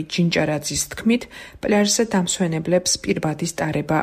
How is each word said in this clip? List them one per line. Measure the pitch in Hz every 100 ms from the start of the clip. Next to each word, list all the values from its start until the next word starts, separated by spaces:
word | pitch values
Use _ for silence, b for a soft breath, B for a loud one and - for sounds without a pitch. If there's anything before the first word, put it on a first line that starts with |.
ჯინჭარაძის | 156 - 170 165 151 151 147 143 -
თქმით, | - 220 247 - B B -
პლაჟზე | - 208 208 - 226
დამსვენებლებს | 196 175 - 175 160 160 180 - -
პირბადის | 202 196 160 147 170
ტარება | - 156 151 147 156